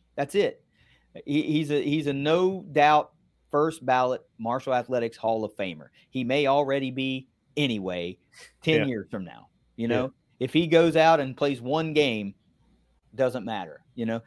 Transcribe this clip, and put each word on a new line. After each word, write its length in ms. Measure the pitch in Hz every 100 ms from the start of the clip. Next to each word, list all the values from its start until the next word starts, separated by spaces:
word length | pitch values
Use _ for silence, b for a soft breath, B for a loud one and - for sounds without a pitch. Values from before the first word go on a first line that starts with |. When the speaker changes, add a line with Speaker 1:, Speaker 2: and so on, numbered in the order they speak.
| _ -
Speaker 1:
that's 180 | 143
it. 280 | 202 160 - _ _ _ _ _ -
He, 180 | - 143
he's 280 | 151 156 147
a, 120 | 147
he's 240 | 143 156 143
a 60 |
no 520 | 139 147 170 185 190 -
doubt 400 | 147 147 151 - _ _ _ _
first 340 | 147 160 160
ballot 380 | 131 127 127 123 - -
Marshall 360 | 113 127 131
Athletics 420 | 127 120 123 117 -
Hall 280 | 113 113
of 100 | 107 -
Famer. 320 | 95 78 67 b b
He 140 | 131
may 220 | 120 139 135
already 440 | 143 139 139 131
be 380 | 131 135 131 - _ _ -
anyway, 640 | 139 110 92 90 87 92 B B B _
ten 180 | 160 156
Speaker 2:
Yeah. 60 | 143
Speaker 1:
years 200 | 113 92
from 140 | 104
now. 240 | 85 57 - _ _ -
You 120 | 117
Speaker 2:
Yeah. 80 | 123
Speaker 1:
know, 160 | 131 - _ -
if 140 | 131
he 140 | 156 170
goes 300 | 165 170 156
out 240 | 160 160
and 160 | 131 127
plays 240 | 143 127
one 320 | 123 156 160
game, 420 | 151 139 110 98 - _ _ _ _ _ _ _
doesn't 300 | 110 127 120
matter. 360 | 107 104 85 71 _
You 120 | - 113
know, 160 | 113